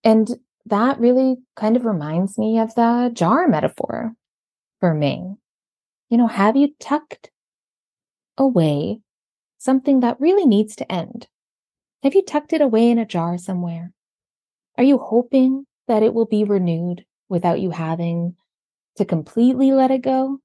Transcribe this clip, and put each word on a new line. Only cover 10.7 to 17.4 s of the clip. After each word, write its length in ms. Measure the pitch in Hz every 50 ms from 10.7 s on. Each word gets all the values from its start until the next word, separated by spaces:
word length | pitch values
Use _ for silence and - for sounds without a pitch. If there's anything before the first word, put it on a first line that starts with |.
| -
to 140 | - - _
end? 360 | 190 180 165 - - - - _ _ _ _ _ _ _ _ _ _ _ _ _ _ _
Have 140 | - 277 311
you 80 | 392 381
tucked 280 | - - 302 302 _
it 100 | 330 311
away 280 | 294 262 220 220 233 233
in 80 | 240
a 80 | 233 220
jar 320 | 214 - 175 165 170 175
somewhere? 540 | 180 180 - 190 180 175 170 170 165 175 180 _ _ _ _ _ _ _ _ _ _ _ _ _ _ _ _ _
Are 60 | - 247
you 140 | 277 285
hoping 680 | 254 - - 220 240 247 240 - 262 254 262 262 269 277 _ _ _ _
that 160 | - 226 214 214
it 100 | 220 226
will 120 | 226 226
be 180 | 220 220 208 214
renewed 600 | 202 202 196 180 175 165 165 175 175 175 175 _ _ _ _ _ _
without 300 | 185 175